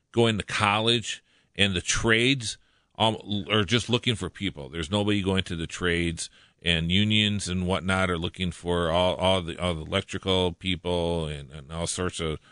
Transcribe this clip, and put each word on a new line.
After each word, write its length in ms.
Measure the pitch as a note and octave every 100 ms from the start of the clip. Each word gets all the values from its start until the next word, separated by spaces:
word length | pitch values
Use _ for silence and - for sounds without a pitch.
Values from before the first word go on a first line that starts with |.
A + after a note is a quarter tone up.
| _
going 260 | A#2 A#2 G#2
to 60 |
college 800 | - - G#2+ G#2+ A2 A#2+ - - - _ _ -
and 180 | G2+
the 60 | F2+
trades, 760 | - - A#2 A2+ A#2+ C#3 G#2+ - _ _ _ -
um, 180 | A2 A2 - G2+ F#2
are 140 | G#2+
just 240 | F#2+ A#2 -
looking 260 | A#2 -
for 160 | A2+ F#2
people. 380 | - G2 D#2 C2+
There's 240 | D#2+ D#2+
nobody 300 | G#2 G#2 G#2
going 200 | F#2 F#2
to 120 | F2 E2+
the 100 | E2
trades, 640 | - F2 E2+ E2+ E2 - - - _
and 280 | E2+ E2 E2
unions 580 | F#2 G#2+ G#2+ G#2 G2+ F2
and 180 | F2+ F2+
whatnot 440 | F#2 F2 F#2+ F#2
are 80 | F2
looking 320 | F2 - F2+
for 400 | - F2 F2 E2+
all, 240 | E2+ F2+ D2
all 240 | F#2 F#2+
the, 200 | E2 -
all 140 | F2+
the 100 | D#2+
electrical 680 | D#2 F#2+ - F#2 G2 F#2 F2+
people 760 | E2+ F#2+ F2+ F2+ F2 E2+ E2+ D#2
and, 240 | D2 C#2
and 200 | D#2 C#2
all 160 | E2 E2+
sorts 320 | - F2+ -
of, 200 | E2 D2 -